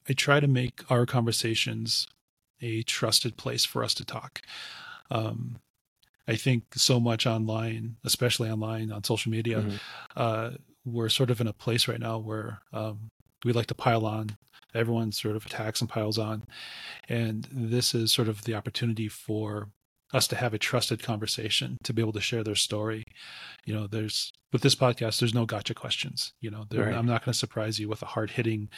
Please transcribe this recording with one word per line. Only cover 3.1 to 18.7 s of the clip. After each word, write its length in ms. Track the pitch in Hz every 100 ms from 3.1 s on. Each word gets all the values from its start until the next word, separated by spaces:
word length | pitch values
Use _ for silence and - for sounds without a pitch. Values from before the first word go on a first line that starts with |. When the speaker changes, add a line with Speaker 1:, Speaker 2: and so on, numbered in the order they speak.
| - 120 -
Speaker 1:
place 260 | 127 120 -
for 180 | 120
us 100 | 113 -
to 100 | -
talk. 360 | 117 135 - - - - - - - -
Um, 460 | 117 110 113 120 113 _ _ _ _ _ _ -
I 80 | 110
think 280 | 139 120 - -
so 240 | - 123
much 260 | 117 110 123
online, 720 | 113 110 110 113 110 113 113
especially 460 | 123 - 123 - 110
online 420 | 107 110 113 110
on 120 | 104
social 280 | - 110 113
media, 300 | 110 117 110
Speaker 2:
Mm-hmm. 140 | 104 101 - - - -
Speaker 1:
uh, 360 | 117 110 113 - - _ 123
we're 240 | 117 110
sort 200 | - 127
of 120 | 117
in 60 | 110
a 60 |
place 340 | - - 113 -
right 120 | 113
now 180 | 117 113
where, 420 | 110 107 110 107 _
um, 360 | 110 107 107 110 _ _ - 120
we 60 |
like 140 | 117 110
to 80 | -
pile 300 | 127 113 110
on. 260 | 110 107 107 _ - _
Everyone 380 | 117 117 117 110
sort 240 | - 107 107
of 100 | -
attacks 340 | - 110 -
and 80 | 113
piles 280 | 113 107 110
on. 260 | 107 110 - - - - - - -
And 400 | 117 113 110 -
this 420 | 131 113 120 -
is 180 | 120 110
sort 160 | - 113
of 140 | 104 117
the 100 | 107
opportunity 520 | -